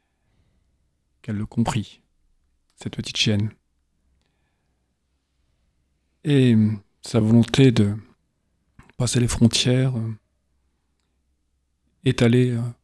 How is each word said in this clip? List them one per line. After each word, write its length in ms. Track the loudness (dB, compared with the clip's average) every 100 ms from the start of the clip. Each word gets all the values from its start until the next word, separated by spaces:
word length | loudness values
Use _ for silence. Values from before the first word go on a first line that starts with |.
| _ _ _ _ _ _ _ _ _ _ _ _
qu'elle 140 | -10 -8
le 100 | -6
comprit, 540 | -4 -4 -4 -8 -14 _ _ _ _ _ _ _ -16
cette 180 | -14
petite 220 | -12 -8 -4
chienne. 340 | -2 0 -4 -8 _ _ _ _ _ _ _ _ _ _ _ _ _ _ _ _ _ _ _ _ _ _ _ _ _ _
Et 300 | -2 2 4 4 2 -2 -12 _
sa 200 | -6 -2
volonté 520 | 4 4 4 4 4
de 240 | 4 0 -2 -12 _ _ _ _ _ _ _ _ -6
passer 220 | -4 -2
les 80 | -2
frontières, 680 | 2 2 2 -2 0 -2 -4
euh, 180 | -8 -12 _ _ _ _ _ _ _ _ _ _ _ _ _ _ _ _ _ _
est 160 | -4 0
allée, 300 | 2 2 0
euh, 100 | -2 -6 -10